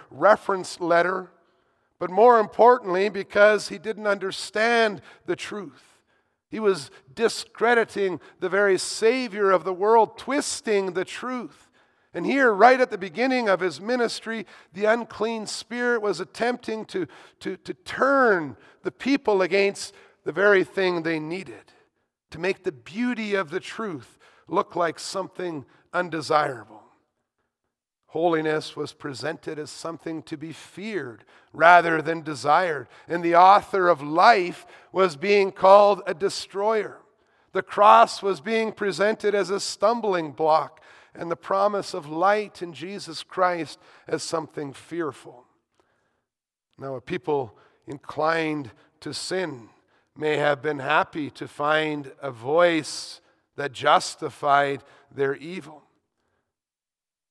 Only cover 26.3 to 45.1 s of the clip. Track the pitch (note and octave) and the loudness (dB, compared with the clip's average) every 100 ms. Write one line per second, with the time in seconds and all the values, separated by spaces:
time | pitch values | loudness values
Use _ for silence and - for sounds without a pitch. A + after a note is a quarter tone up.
26.3 | D3+ D3 A#2+ G#2 - _ _ _ _ _ | 0 0 -4 -14 -20 _ _ _ _ _
27.3 | _ _ _ _ _ _ _ _ D#3 E3+ | _ _ _ _ _ _ _ _ -2 0
28.3 | D#3+ D#3 D#3 - - D3 - D3 B2 C#3 | 0 0 -2 -4 -10 -12 -10 -14 -10 -8
29.3 | E3 - D3+ D3 - E3 D#3+ E3 D#3+ - | -10 -10 -12 -12 -12 -12 -10 -10 -12 -12
30.3 | D#3 D#3+ D3 - - G#3 G3 C3 A2 _ | -14 -14 -16 -20 -14 -10 -8 -10 -14 _
31.3 | _ _ - E3 F3 E3 D#3+ D3+ E3 D3+ | _ _ 2 6 6 4 0 -2 -6 -8
32.3 | C#3+ C#3+ D#3 F#3 C#3+ A#2+ - - E3+ E3+ | -6 0 2 0 -6 -10 -18 -8 -4 2
33.3 | E3+ F#3 G3+ - G3+ F3+ D#3 D3 D#3+ G#3+ | 6 8 8 4 0 2 2 0 4 6
34.3 | A3 F3+ - - - _ F3+ F#3+ C#3+ F#3+ | 6 2 -8 -18 -20 _ 0 0 0 2
35.3 | G3+ G3 - F#3+ G3+ G3+ F#3+ F3+ E3 F#3+ | 2 2 4 8 8 8 4 -2 -4 -4
36.3 | - - G3 G#3 A3 F3 - _ _ _ | -6 -10 -6 -2 -2 -4 -12 _ _ _
37.3 | _ _ F#3+ - - G#3 A3+ A#3 - G3 | _ _ -8 -4 4 8 8 6 2 -6
38.3 | F3 E3 A3+ A3 - G3+ D#3+ G3+ G#3+ G#3 | -4 -2 -2 -2 -4 -4 -2 -2 0 -2
39.3 | G3+ F3 G3 - - G3+ A#3+ G#3+ F3+ D#3 | -2 -2 -4 -6 -2 0 0 -2 -2 -4
40.3 | C3 D#3 D#3 D#3 - - - _ - E3+ | -2 2 2 0 -12 -20 -20 _ -12 -8
41.3 | E3+ - G3 G3+ G3+ - F#3 D3 D#3+ F#3 | -8 -4 0 0 -2 -6 -10 -10 -2 0
42.3 | G#3+ G3+ - F3 C#3 E3+ G3+ E3 D3+ - | 0 -2 -12 -14 -12 -12 -12 -14 -16 -10
43.3 | - F3+ F3 D3 - _ - - F3 - | -2 -2 -2 -8 -12 _ -20 -8 -8 -4
44.3 | E3 D#3 - C#3+ B2 - E3 D#3 | -8 -8 -10 -12 -14 -12 -8 -6